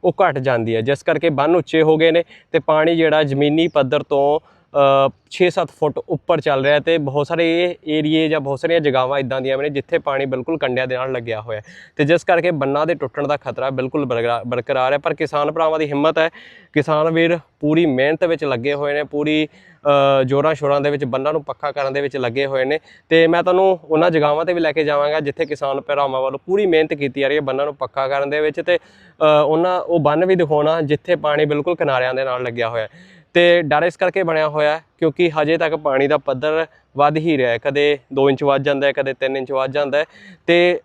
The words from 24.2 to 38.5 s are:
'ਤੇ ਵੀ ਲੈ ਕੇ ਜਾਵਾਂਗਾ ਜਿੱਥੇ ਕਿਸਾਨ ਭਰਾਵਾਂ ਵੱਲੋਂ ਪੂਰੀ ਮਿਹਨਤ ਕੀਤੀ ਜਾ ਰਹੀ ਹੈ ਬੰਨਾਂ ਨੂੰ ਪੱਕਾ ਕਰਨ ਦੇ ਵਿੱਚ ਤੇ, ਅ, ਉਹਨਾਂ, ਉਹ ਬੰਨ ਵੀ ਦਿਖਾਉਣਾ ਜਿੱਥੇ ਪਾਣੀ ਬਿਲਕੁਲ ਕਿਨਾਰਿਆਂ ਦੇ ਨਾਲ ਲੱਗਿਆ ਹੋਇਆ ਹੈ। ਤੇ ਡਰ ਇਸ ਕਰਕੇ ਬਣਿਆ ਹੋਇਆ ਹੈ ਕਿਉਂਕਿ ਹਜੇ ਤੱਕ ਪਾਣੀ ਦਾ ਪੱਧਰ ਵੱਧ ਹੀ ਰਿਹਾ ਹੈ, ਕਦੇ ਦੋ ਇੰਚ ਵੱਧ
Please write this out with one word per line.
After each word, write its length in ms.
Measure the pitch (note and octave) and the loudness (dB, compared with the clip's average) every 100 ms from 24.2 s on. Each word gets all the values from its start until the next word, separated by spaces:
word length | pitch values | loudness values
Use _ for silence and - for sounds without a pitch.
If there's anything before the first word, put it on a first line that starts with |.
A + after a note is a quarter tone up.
| D3 D3+ | 2 0
'ਤੇ 100 | E3 | 0
ਵੀ 60 | F3 | 0
ਲੈ 120 | D#3+ | 0
ਕੇ 120 | D3+ | 0
ਜਾਵਾਂਗਾ 360 | D3 D3 D3 D3+ | 0 0 0 -2
ਜਿੱਥੇ 260 | C#3+ C#3 D#3 | -4 -6 -6
ਕਿਸਾਨ 360 | D3 C#3 C#3 | -4 -4 -6
ਭਰਾਵਾਂ 400 | C3+ C#3+ C#3+ C3 | -4 -2 -2 -2
ਵੱਲੋਂ 180 | C3 C#3 - | -4 -6 -4
ਪੂਰੀ 200 | F#3+ G3+ | -2 2
ਮਿਹਨਤ 280 | D#3+ D#3 | 2 0
ਕੀਤੀ 280 | D3+ C#3+ C3+ | -2 -4 -2
ਜਾ 60 | C#3 | -2
ਰਹੀ 80 | D3+ | -2
ਹੈ 60 | |
ਬੰਨਾਂ 240 | C#3 C3+ C#3+ | -2 -4 -4
ਨੂੰ 100 | C#3+ | -6
ਪੱਕਾ 320 | C3 - C3+ | -8 -6 -4
ਕਰਨ 220 | C#3 C#3 | -2 -2
ਦੇ 120 | D3+ | -2
ਵਿੱਚ 200 | D3+ D3+ | -2 -4
ਤੇ, 160 | E3 F3 | -2 -2
ਅ, 680 | _ _ - _ D#3 D3+ D3 | _ _ -20 _ 4 4 4
ਉਹਨਾਂ, 360 | D#3+ F3+ F3+ | 2 0 -2
ਉਹ 180 | - E3+ | 0 0
ਬੰਨ 260 | D3 D3+ F#3 | 2 2 2
ਵੀ 100 | F#3 | 2
ਦਿਖਾਉਣਾ 460 | E3 D3 D3 E3 | 2 0 0 0
ਜਿੱਥੇ 340 | D3 D3 - E3+ | 0 -4 0 -2
ਪਾਣੀ 300 | D3+ D3 D3+ | 0 0 0
ਬਿਲਕੁਲ 300 | D3 D3 F3 | 0 -2 -2
ਕਿਨਾਰਿਆਂ 380 | D3+ C3 B2+ | 0 0 0
ਦੇ 100 | B2+ | -2
ਨਾਲ 200 | C3+ B2+ | -4 -4
ਲੱਗਿਆ 260 | B2+ A#2 A2+ | -6 -4 -4
ਹੋਇਆ 140 | A#2 | -4
ਹੈ। 60 | G#2+ - - - _ | -8 -12 -20 -20 _
ਤੇ 280 | F3 F3 F3 | 4 6 4
ਡਰ 220 | D#3 D3 | 4 2
ਇਸ 140 | E3+ - | 0 0
ਕਰਕੇ 260 | F#3 G3 | -2 0
ਬਣਿਆ 240 | F3 D#3+ D#3 | 0 0 0
ਹੋਇਆ 260 | D3 D3+ D#3 | 0 0 -2
ਹੈ 100 | _ _ | _ _
ਕਿਉਂਕਿ 340 | D#3+ D3+ F3 D#3 | -2 2 0 2
ਹਜੇ 160 | D3+ E3 | 0 0
ਤੱਕ 180 | E3 D#3 | 0 -2
ਪਾਣੀ 320 | D3+ C3+ C#3 | -2 0 2
ਦਾ 100 | D3 | 0
ਪੱਧਰ 480 | C#3 C3 D3+ D#3 D#3+ _ _ C3+ | 0 -4 -2 -2 -4 _ _ 0
ਵੱਧ 200 | D3 D#3 | 0 2
ਹੀ 200 | D#3+ D3 | 0 2
ਰਿਹਾ 140 | B2 | 2
ਹੈ, 60 | A#2 | 0
ਕਦੇ 420 | C#3+ C#3+ D3 C#3+ _ | -2 0 0 0 _
ਦੋ 160 | C3+ C#3 | 0 2
ਇੰਚ 140 | C3+ | 2
ਵੱਧ 200 | D3 | 0